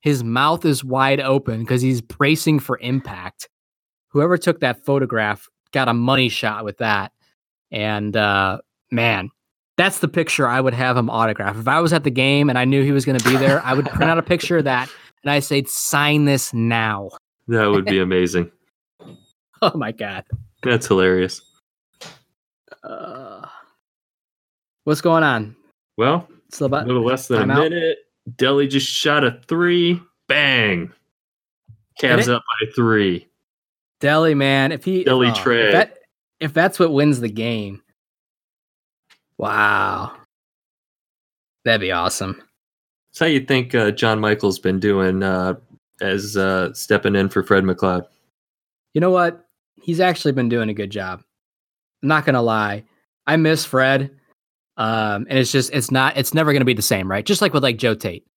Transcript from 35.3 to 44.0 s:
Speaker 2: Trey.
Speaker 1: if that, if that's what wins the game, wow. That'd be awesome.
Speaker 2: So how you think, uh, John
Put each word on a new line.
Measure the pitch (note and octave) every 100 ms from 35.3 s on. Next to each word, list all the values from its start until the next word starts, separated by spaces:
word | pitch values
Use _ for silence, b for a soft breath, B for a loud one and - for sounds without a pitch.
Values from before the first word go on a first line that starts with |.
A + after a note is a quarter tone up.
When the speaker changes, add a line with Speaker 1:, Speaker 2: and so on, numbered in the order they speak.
Speaker 2:
Trey. | A2 C3 A#2 A2
Speaker 1:
if |
that, | G2+ - - _ _ _ _
if | D#3+
that's | D#3 E3+ -
what | E3+
wins | C#3 D3 C3
the | A#2
game, | G#2 A2+ A2+ G#2 G2 _ _ _ _ _ _ _ _ _ _ _ _ _ _ _ _
wow. | G#2+ G#2 G#2 G2+ G2 F#2+ A2 - _ _ _ _ _ _ _ _ _ _ _ _ _ _ B2
That'd | A2+
be | F#2
awesome. | F2 F2+ - F#2+ F#2+ _ _ _ _ _ _ _
Speaker 2:
So | - E3
how |
you | C#3+
think, | C3 C3+ B2 B2
uh, | G#2
John | G#2